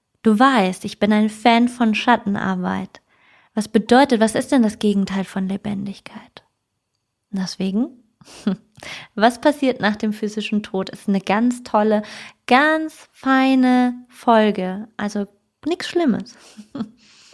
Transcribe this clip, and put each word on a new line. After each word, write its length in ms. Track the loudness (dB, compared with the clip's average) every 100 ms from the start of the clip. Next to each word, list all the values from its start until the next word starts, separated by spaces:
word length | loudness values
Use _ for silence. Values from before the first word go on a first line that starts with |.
| _ _
Du 160 | 0 4
weißt, 460 | 4 4 0 -2
ich 160 | -10 -4
bin 140 | 0
ein 160 | 2 0
Fan 400 | 0 2 4 2
von 260 | 0 0 0
Schattenarbeit. 1040 | 2 0 0 -4 -4 -4 -4 -6 -8 -14 _ _ _ _ _
Was 160 | -8 -2
bedeutet, 500 | -2 4 4 4 4
was 160 | 0 -2
ist 160 | 0
denn 120 | 2
das 160 | 2 0
Gegenteil 440 | 0 0 0 -4
von 240 | -6 -6 -6
Lebendigkeit? 960 | -6 -6 -8 -8 -12 -16 -20 -20 -20 _ _ _ _ _ _ _ _ _
Deswegen, 720 | -8 -6 -6 -4 -2 -4 -6 _ _ -20 -10 -6
<laughs> 680 | -6 _ _ -18 -18 -14 0
was 240 | 0 2
passiert 400 | 0 0 0 0
nach 160 | -2 -2
dem 160 | -4
physischen 500 | -4 -6 -6 -4 -4
Tod, 280 | -4 -6 -6
ist 180 | -8 -4
eine 140 | -2
ganz 420 | 0 0 0 -2
tolle, 400 | -2 0 2 0 -2 -12 -20 -10 0
ganz 640 | 2 4 0 -4 -10 -20
feine 840 | _ 0 2 4 4 4 4 2 -2 -12
Folge. 800 | -6 2 4 4 0 -4 -6 -10 -8
Also 280 | -6 -4 -8 _ _ _ -6
nix 220 | -6 -4
Schlimmes. 480 | -2 0 0 -4 -16 -20 -20 -16
<laughs> 120 | -12 -12 -14 _ _ _